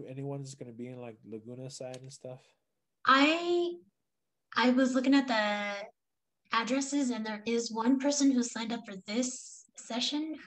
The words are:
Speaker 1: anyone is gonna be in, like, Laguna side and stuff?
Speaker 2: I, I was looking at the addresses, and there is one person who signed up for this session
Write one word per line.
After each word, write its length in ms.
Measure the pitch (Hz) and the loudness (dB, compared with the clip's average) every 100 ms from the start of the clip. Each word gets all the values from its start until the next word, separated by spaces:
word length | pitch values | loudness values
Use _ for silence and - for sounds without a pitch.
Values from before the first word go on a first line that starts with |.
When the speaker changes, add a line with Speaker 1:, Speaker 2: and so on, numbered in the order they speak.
| 131 | -12
Speaker 1:
anyone 360 | 131 139 139 | -10 -8 -8
is 120 | 135 135 | -10 -12
gonna 160 | 123 | -14
be 160 | 117 123 | -12 -12
in, 140 | 127 | -12
like, 160 | 120 110 98 | -14 -16 -14
Laguna 440 | 110 107 123 131 | -14 -12 -12 -12
side 280 | - 127 127 | -10 -12 -12
and 100 | 131 | -16
stuff? 300 | 139 127 127 _ _ _ _ _ _ - | -16 -14 -16 _ _ _ _ _ _ 4
Speaker 2:
I, 720 | 269 285 330 349 349 349 349 - _ _ _ _ _ _ - | 6 6 4 2 0 0 -4 -14 _ _ _ _ _ _ 2
I 140 | 240 | 4
was 240 | 247 254 | 4 4
looking 200 | 254 254 | 2 4
at 140 | 277 262 | 4 4
the 600 | 220 208 208 202 202 220 _ _ _ _ _ _ | 2 2 0 -4 -6 -10 _ _ _ _ _ _
addresses, 560 | 226 226 262 269 285 254 | -2 0 0 0 0 0
and 160 | 226 220 | 0 -4
there 160 | 214 226 | -4 0
is 240 | 233 226 | 0 0
one 300 | 220 226 269 | 0 2 4
person 320 | 285 285 277 | 4 4 4
who 120 | 247 | 4
signed 280 | 233 220 226 | 2 -2 -4
up 140 | 233 - | -6 -8
for 100 | 190 - | -12 -4
this 600 | 220 254 - - - - - | -2 -2 -4 -14 -20 -20 -18
session 600 | - 233 247 294 311 302 | -8 -4 -2 -2 -4 -8